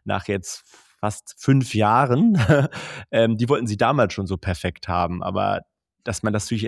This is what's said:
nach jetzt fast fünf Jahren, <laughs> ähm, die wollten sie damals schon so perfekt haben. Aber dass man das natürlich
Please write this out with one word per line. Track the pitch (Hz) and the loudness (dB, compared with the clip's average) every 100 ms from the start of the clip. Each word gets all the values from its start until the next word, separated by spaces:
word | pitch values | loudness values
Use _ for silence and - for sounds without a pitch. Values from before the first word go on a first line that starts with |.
nach | 101 98 - | -6 -4 -4
jetzt | 98 95 - _ - _ _ | -6 -6 -16 _ -20 _ _
fast | 104 - - - | -6 -6 -14 -4
fünf | - 135 123 | 2 2 2
Jahren, | 107 104 117 135 135 233 196 | 2 4 4 2 2 4 4
<laughs> | 110 147 135 - - - - | 4 4 2 -4 -14 -16 -4
ähm, | 117 113 110 | 2 2 2
die | 120 | 0
wollten | 139 117 | 0 0
sie | 104 | 0
damals | 117 143 107 | 2 2 0
schon | - 95 | 0 -6
so | 95 | -4
perfekt | - 90 90 - - | -4 -4 -4 -6 -4
haben. | 87 87 90 | -2 -2 -4
Aber | 92 95 101 98 - _ _ _ | -4 -2 -2 -2 -6 _ _ _
dass | - 113 | -8 -4
man | 113 | -2
das | 104 - | -4 -4
natürlich | 113 | -4